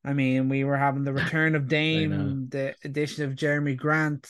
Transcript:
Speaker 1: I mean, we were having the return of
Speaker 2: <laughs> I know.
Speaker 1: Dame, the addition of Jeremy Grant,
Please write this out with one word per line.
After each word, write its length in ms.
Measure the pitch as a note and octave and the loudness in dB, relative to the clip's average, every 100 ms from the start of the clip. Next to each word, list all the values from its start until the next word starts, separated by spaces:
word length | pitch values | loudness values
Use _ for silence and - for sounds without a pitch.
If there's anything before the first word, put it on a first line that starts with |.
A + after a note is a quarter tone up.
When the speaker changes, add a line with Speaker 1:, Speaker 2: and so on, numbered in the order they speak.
Speaker 1:
I 100 | C#3 | -2
mean, 360 | C#3 C3 C3 C3 | 0 2 2 2
we 140 | C3+ | 0
were 140 | C#3 C#3 | 0 2
having 260 | C#3 C#3 | 2 0
the 100 | C#3 | -2
return 400 | C3+ - D#3+ D#3+ | 0 0 2 2
of 80 | D#3 | 2
Speaker 2:
<laughs> 0 | |
I 40 | |
know. 40 | C3+ | 2
Speaker 1:
Dame, 800 | D3+ D#3 D#3+ D#3 D3 C#3+ C3+ C3 | 0 2 2 0 0 -2 -2 -4
the 240 | C#3 C3+ - | -4 -4 -6
addition 400 | D3 C#3+ D3 - | -8 -4 -4 -4
of 120 | C#3+ | -6
Jeremy 400 | C3 D3+ D3 D3 | -2 0 0 0
Grant, 520 | B2+ D3+ D#3 D#3 C#3+ | 0 0 2 0 -2